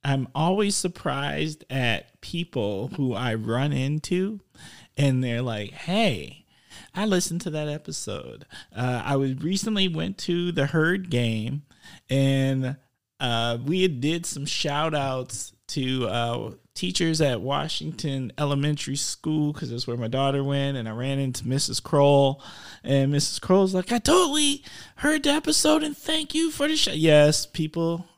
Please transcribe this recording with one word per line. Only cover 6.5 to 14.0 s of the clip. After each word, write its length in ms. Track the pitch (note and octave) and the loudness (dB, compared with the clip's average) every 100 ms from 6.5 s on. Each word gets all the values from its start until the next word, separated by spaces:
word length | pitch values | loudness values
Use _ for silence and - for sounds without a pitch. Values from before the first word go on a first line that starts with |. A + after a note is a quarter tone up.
| _ _ - - | _ _ -20 -14
I 120 | - G#3+ | -4 0
listened 340 | F#3 - E3+ | 0 0 -4
to 100 | F3 | -4
that 160 | D3+ D3+ | -6 -6
episode." 800 | D3+ - D3+ - F#2+ - A1+ - - - | -6 -8 -10 -8 -10 -10 -16 -18 -20 -14
Uh, 280 | - B2+ B2 | -4 -2 -2
I 120 | - C#3 | 0 0
was, 180 | C3+ | 0
recently 540 | C3 D#3 G3 G#3+ G#3 F#3+ | -2 -2 -2 -2 0 0
went 280 | D#3 E3+ G3 | 0 -6 -6
to 340 | - F3 F3 | -2 -2 0
the 140 | E3+ C#3 | 0 0
Herd 440 | E3 D#3 F#3+ - | 2 2 0 -2
game, 520 | A#2+ A#2 A2 G#2+ C#3 - _ - - _ | 0 0 -2 -4 -6 -10 _ -20 -20 _
and, 680 | C3+ C3+ C3+ C3+ C3+ B2+ C#3+ _ _ _ _ | 2 4 2 2 0 -2 -6 _ _ _ _
uh, 400 | C3 A#2 A#2 A#2+ | -2 0 0 -2
we 180 | B2+ F3+ | -2 2
had 180 | F#3 C3 | 2 2